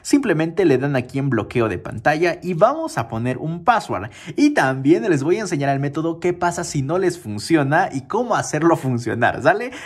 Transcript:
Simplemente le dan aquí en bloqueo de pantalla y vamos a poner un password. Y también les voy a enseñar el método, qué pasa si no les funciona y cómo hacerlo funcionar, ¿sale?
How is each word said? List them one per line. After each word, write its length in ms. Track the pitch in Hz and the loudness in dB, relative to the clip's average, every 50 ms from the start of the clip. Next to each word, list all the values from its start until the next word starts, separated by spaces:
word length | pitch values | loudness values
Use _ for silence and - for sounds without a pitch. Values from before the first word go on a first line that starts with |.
Simplemente 640 | - - - 285 277 220 165 156 160 165 165 - 190 | -4 2 2 2 4 4 2 2 0 -2 0 2 4
le 140 | 160 131 123 | 4 4 4
dan 180 | 139 147 139 | 2 2 0
aquí 220 | 127 120 - - 139 | 0 -2 -2 -4 -2
en 100 | 139 139 | 0 0
bloqueo 400 | - 107 98 - - 120 113 107 | 0 0 0 0 0 0 0 0
de 80 | 90 | 0
pantalla 600 | 87 - - - - - 151 156 156 175 175 160 - - | -4 -8 -8 -8 -2 0 0 0 2 0 0 -2 -2 -4
y 120 | 175 185 | -4 0
vamos 420 | 156 202 240 294 330 320 320 - | 4 4 4 4 2 -4 -6 -4
a 120 | - - - | -6 -6 -4
poner 280 | 113 113 120 127 127 | -4 -4 -2 -2 -4
un 280 | - - 156 165 170 170 | -4 -4 -6 -6 -4 0
password. 460 | - 233 208 - - 117 90 101 - - - - 180 - | 2 2 2 0 -4 -6 -6 -6 -8 -14 -16 -16 -8 0
Y 200 | - 285 294 294 | 2 2 4 4
también 480 | 233 147 131 131 135 131 139 175 220 233 | 2 0 0 0 0 4 4 4 4 4
les 200 | 208 165 131 139 | 0 0 0 2
voy 140 | 165 185 | 0 -2
a 60 | 214 214 | -2 -2
enseñar 280 | 175 175 143 160 143 | -4 -4 -2 0 0
el 100 | 139 135 | 0 0
método, 400 | 139 143 139 160 156 165 165 165 | -2 -4 -4 -4 -4 -4 -4 -2
qué 120 | - 180 175 | -2 -2 -2
pasa 320 | 175 170 175 170 180 170 | 0 -2 -2 -2 -4 -6
si 180 | - - 147 131 | -4 -4 -4 -2
no 160 | 139 165 190 | -2 0 0
les 200 | 196 175 - - | 0 0 -2 -4
funciona 720 | - 107 104 110 - - 165 156 139 135 147 170 196 - - | -8 -10 -10 -8 -2 2 2 2 2 4 2 2 2 0 -2
y 100 | 135 - | -8 -6
cómo 320 | - - 220 247 226 196 | -4 -2 -2 0 0 0
hacerlo 420 | 143 - - - 151 165 170 160 | -2 -2 -2 -2 2 4 4 4
funcionar, 640 | 147 - 131 123 117 120 113 101 117 120 98 - 92 113 | 4 2 -2 -2 -2 -2 -4 -2 0 0 0 0 2 2
¿sale? 280 | 151 185 214 240 254 - - - | 2 2 2 0 -8 -10 -12 -14